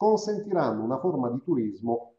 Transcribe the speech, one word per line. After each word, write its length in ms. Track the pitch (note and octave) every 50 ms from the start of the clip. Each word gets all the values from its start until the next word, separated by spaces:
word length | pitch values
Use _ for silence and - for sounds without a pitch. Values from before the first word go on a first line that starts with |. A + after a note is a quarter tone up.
| G3+
consentiranno 800 | G#3+ G#3+ G3+ G#3 G#3 G#3 G3 G#3 G#3 F#3+ E3+ D3 A#2+ A2 G#2+ A2
una 160 | A#2 C3 C3+
forma 320 | - F3+ D#3+ C3+ B2 A#2+
di 100 | A#2+ C3+ -
turismo 720 | F3 D#3+ B2+ A2 G#2 G2 F#2+ A2+ A#2 A#2+ A#2 - - -